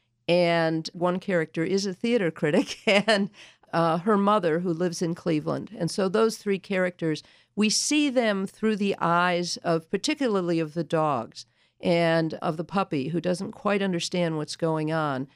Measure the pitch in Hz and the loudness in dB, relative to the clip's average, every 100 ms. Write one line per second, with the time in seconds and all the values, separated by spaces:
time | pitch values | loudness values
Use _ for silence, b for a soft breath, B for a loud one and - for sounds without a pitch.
0 | _ _ - 175 170 170 160 160 160 180 | _ _ 0 2 4 2 2 -2 -4 -4
1 | 175 180 - 180 156 - 165 196 196 180 | -2 -2 0 0 0 -2 0 0 -2 -4
2 | 233 240 170 - 156 165 294 - - 202 | 0 2 0 -2 0 2 0 -2 2 4
3 | 208 208 202 B B B B 165 165 165 | 4 2 2 B B B B 0 2 2
4 | 185 202 202 214 170 160 180 165 180 170 | 2 2 4 2 2 0 0 0 -2 0
5 | 165 170 180 156 156 139 - 240 165 - | -2 -2 -2 -2 0 -4 -6 -6 -4 -2
6 | 190 208 226 220 208 196 - 190 180 - | 0 2 2 0 -4 -4 -2 -2 -2 -2
7 | 165 151 b b b - 214 - - 302 | -4 -4 b b b 0 0 2 0 2
8 | 294 247 226 196 190 - 220 214 202 - | 2 2 0 0 -4 -2 -2 0 0 0
9 | 170 170 180 175 175 - 170 165 165 196 | 0 2 2 0 -2 -4 -2 -2 -2 -6
10 | - 302 262 196 175 165 156 160 151 165 | -2 -2 0 0 0 0 -2 -4 -2 0
11 | 156 131 113 - - _ _ _ 185 170 | 0 -2 -4 -12 -20 _ _ _ 0 2
12 | 165 165 160 - 175 160 160 196 190 151 | 4 2 0 -2 -4 -4 -4 -2 -2 -2
13 | 135 165 175 180 196 - 208 202 196 170 | -2 -2 -2 -2 -6 -6 -2 0 0 -2
14 | - 180 170 160 151 - 165 156 156 160 | -2 -2 -2 -2 -6 -4 -2 -2 -2 -2
15 | 151 131 143 | -2 -2 -6